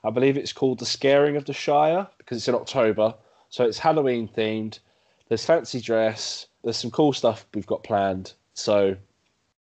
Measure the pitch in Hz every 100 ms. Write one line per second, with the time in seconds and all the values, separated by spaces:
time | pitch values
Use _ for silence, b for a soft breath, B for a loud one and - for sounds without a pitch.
0 | 110 113 135 139 - - 135 127 120 -
1 | 139 143 147 147 139 139 - 147 151 175
2 | 196 _ - 120 120 120 - 135 113 104
3 | 107 113 b b b - 123 107 160 160
4 | 135 123 110 - 110 110 110 - _ _
5 | _ _ - 113 - 165 117 131 113 113
6 | 110 110 - - - _ - 113 123 -
7 | 151 131 120 107 - 107 98 104 - 104
8 | 98 95 98 - _ - - 104 98 95
9 | - _ _ _ _ _